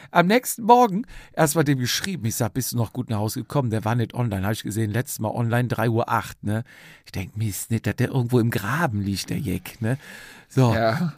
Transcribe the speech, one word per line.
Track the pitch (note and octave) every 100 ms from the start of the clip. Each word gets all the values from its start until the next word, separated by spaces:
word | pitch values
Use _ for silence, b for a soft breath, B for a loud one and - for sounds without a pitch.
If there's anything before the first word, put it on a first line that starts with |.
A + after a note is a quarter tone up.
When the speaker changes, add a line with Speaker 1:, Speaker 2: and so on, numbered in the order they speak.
| B
Speaker 1:
am | F3 F3
nächsten | A#3+ - -
Morgen | A3 B3 A#3+ F#3 - B B
erst | - D#3 E3
mal |
dem | D3 C3+
geschrieben. | A#2+ - G3 E3 A2
Ich | -
sag, | A2 C3
„Bist | -
du | A#2+
noch | A2
gut | - A#2+
nach | G#2+
Hause | G#2+ B2+
gekommen?“ | A#2 D3 B2
Der | G#2+ A2
war | A#2+
nicht | A2+
online. | B2 B2 G2 G2
Hab |
ich | A2
gesehen, | A#2+ G#2 A2
letztes | A2 C3 -
Mal | G#2+
online, | - A#2 A#2+ A#2+
drei | A2+ A#2
Uhr | A2+ A#2+
acht, | A#2 - -
ne? | G2+ A2 B B B B -
Ich |
denk, | G2+ F2+ G#2+
Mist, | A2 - -
nicht, | A2+ G#2+
dass | -
der | B2+
irgendwo | C3 A#2+ B2
im | A2+
Graben | A2 G2+ D3 E3 G#2
liegt, | G2 F#2+ -
der | E3+
Jeck, | C3+ F2+ - -
ne? | A2 C3+ B B B B B
So, | C3 B2
Speaker 2:
Ja. | A2+ A2+ - F3